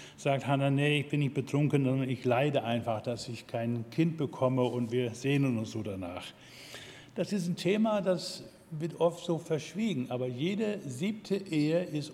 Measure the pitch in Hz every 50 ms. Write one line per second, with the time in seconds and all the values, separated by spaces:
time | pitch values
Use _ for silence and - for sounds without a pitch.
0 | - - - - - 143 139 135 - 135 143 135 139 139 139 139 143 147 147 147
1 | 135 - - 147 147 135 139 139 127 - - 143 151 139 147 143 135 127 131 135
2 | 135 127 127 110 - 127 120 120 143 151 135 123 110 113 120 120 113 120 113 104
3 | - 127 120 110 - - 117 113 - - - 117 113 117 120 120 113 - - -
4 | 165 170 160 165 147 123 - - 131 127 131 127 123 123 117 123 120 110 120 127
5 | 123 117 110 - - 135 143 139 139 131 120 110 110 107 - 110 101 107 95 95
6 | 92 85 90 90 - - - - - - - - - - - - - - - -
7 | - - - - - - 202 202 170 175 170 - - 170 202 214 220 226 214 208
8 | 180 190 180 165 - - - - - - - - - - 160 151 165 165 160 -
9 | 160 175 165 - - - 170 156 - - 160 143 - - - 190 226 220 170 131
10 | 123 - 127 123 127 127 120 120 151 180 208 196 220 208 208 190 143 139 123 123
11 | 170 208 214 - - - 196 196 196 - 160 151 147 151 160 175 185 - 151 147
12 | 143 -